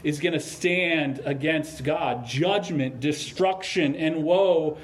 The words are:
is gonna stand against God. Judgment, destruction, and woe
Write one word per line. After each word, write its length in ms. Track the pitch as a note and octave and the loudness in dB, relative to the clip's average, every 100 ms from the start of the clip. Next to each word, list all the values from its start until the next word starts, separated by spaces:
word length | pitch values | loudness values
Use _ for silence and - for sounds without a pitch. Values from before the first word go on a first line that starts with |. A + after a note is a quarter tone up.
is 160 | D3 C#3+ | -4 -2
gonna 220 | E3+ D#3+ | 0 -2
stand 800 | - - F3+ F3+ F3 D#3+ C#3+ C#3 | -4 -2 0 2 2 2 0 -2
against 600 | C#3+ C#3 D3+ D#3+ D3+ - C3+ | -4 -2 0 0 -2 -6 -2
God. 400 | E3 C#3+ B2 A#2+ | 0 0 -2 -4
Judgment, 760 | C3 F3 G3+ F#3 D#3 C3 B2 | 0 2 2 0 -2 -2 -2
destruction, 960 | D3 D3 - - F#3+ F#3 - F#3+ D3 D3+ | -2 -2 -4 0 2 0 -2 0 2 2
and 280 | D#3+ D#3+ | -2 0
woe 540 | D3+ F3+ F#3+ E3 D#3 D3 | 2 4 6 4 2 -4